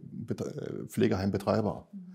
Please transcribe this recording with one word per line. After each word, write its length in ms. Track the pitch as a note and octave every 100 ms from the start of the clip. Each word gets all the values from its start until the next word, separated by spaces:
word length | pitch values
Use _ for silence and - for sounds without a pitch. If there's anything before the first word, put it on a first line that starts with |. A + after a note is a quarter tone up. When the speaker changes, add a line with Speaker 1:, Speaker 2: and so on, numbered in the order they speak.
Speaker 1:
Bet-, 380 | - - A2 A2
äh, 440 | - D3 - - -
Pflegeheimbetreiber? 1000 | - A2 F#2+ G2 G2 - G#2 G#2 - -
Speaker 2:
Mhm. 80 | G3+ -